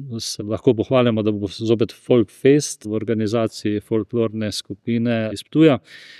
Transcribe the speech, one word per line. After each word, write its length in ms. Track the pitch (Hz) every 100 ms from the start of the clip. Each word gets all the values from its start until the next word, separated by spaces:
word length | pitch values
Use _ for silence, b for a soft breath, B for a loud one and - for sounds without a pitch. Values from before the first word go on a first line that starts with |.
| 135 113
se 240 | - -
lahko 300 | 104 107 -
pohvalimo, 500 | 110 110 131 120 110
da 80 | 107
bo 160 | 104 101
zopet 440 | - 113 113 110
Folk 380 | - - 123 104
Fest 560 | - 135 147 139 - 104
v 80 |
organizaciji 880 | 107 107 110 107 117 110 - 107 104
folklorne 720 | - 110 104 120 110 110 107
skupine 800 | - - 101 - 117 117 117 110
iz 100 | 101
Ptuja, 360 | - 147 160 123 B B B B